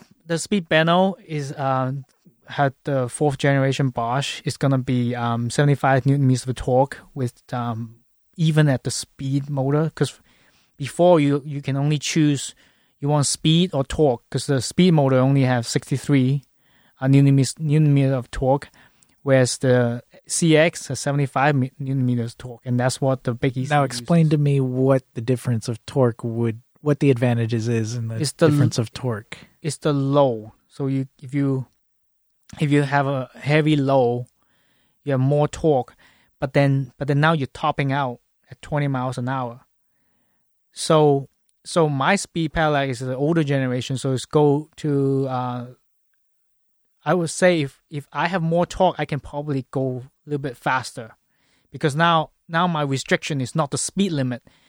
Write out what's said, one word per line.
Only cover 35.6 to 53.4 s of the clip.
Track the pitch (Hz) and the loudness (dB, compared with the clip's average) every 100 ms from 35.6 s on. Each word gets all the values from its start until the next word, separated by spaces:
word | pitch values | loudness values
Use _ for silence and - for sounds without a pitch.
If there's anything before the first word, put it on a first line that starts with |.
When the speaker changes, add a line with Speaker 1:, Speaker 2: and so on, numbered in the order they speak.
| 160 135 - _ _ _ _ _ | 0 2 0 _ _ _ _ _
Speaker 1:
but | 143 | -4
then, | 147 139 135 127 - | 0 2 0 -2 -6
but | 143 | -2
then | 143 | 2
now | 156 | 2
you're | 165 131 | 0 -4
topping | - 156 147 139 | -4 -4 -2 -2
out | 139 131 120 _ _ _ | -2 -4 -8 _ _ _
at | - | -20
twenty | - 151 143 | -6 -4 -2
miles | 131 127 127 | -2 -4 -6
an | 123 | -6
hour. | 135 123 120 _ _ _ _ _ _ _ _ _ _ _ | -6 -6 -10 _ _ _ _ _ _ _ _ _ _ _
So, | - - 156 151 139 135 _ _ _ - | -8 0 4 4 2 -2 _ _ _ -6
so | 180 156 | 0 0
my | 135 139 196 | 0 0 0
speed | - 170 156 | -2 -4 -4
pedelec | 170 156 143 139 | 0 0 0 -2
is | 120 | -4
the | 127 127 | -6 -2
older | 147 165 | 0 0
generation, | 143 139 131 123 - 131 | 0 0 -2 -4 -4 -4
so | 135 | -2
it's | 127 - | -4 0
go | 151 147 143 151 - | 2 4 2 -2 -8
to, | 156 139 139 135 135 | -2 0 0 0 -2
uh, | 127 127 123 123 127 _ _ _ _ _ _ _ _ _ _ _ _ 147 | -4 -4 -6 -10 -16 _ _ _ _ _ _ _ _ _ _ _ _ -2
I | |
would | 180 165 | 0 0
say | - 180 170 | 2 2 4
if, | 139 - _ | 0 -8 _
if | 147 - | -14 -10
I | 147 170 | -4 -2
have | 190 | -2
more | 165 170 175 | 0 0 0
torque, | - 185 151 | 0 0 0
I | 147 | -4
can | 143 | -6
probably | - 147 151 139 127 | -8 -10 -6 -6 -4
go | 139 131 127 127 _ 151 | -4 -4 -6 -12 _ -8
a | |
little | 147 | -8
bit | 135 120 | -8 -6
faster, | 143 131 123 - 110 - _ _ _ _ _ | -2 -2 -4 -12 -16 -20 _ _ _ _ _
because | 131 160 143 | -6 -4 0
now, | 170 165 151 _ - | 2 2 -2 _ -8
now | 165 180 | -4 -2
my | 156 | -2
restriction | 147 135 - 180 - | -2 -4 -2 -2 -2
is | 143 | -4